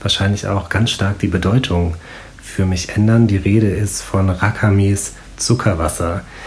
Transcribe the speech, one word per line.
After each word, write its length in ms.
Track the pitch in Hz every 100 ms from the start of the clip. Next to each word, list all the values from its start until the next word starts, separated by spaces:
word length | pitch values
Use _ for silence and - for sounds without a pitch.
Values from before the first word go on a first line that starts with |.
wahrscheinlich 460 | 98 - 98 101 98
auch 220 | 98 87
ganz 220 | 95 120
stark 280 | - 95 101
die 80 | 85
Bedeutung 680 | 90 95 123 127 87 85 82 - - - -
für 240 | - - 92
mich 300 | 90 - -
ändern. 320 | 107 113 113
Die 80 | 98
Rede 320 | 92 110 107
ist 340 | 92 104 -
von 280 | - 98 95
Rakamis 840 | 90 104 - 104 98 98 98 - - - -
Zuckerwasser. 840 | - 123 113 85 80 - 85 92 - -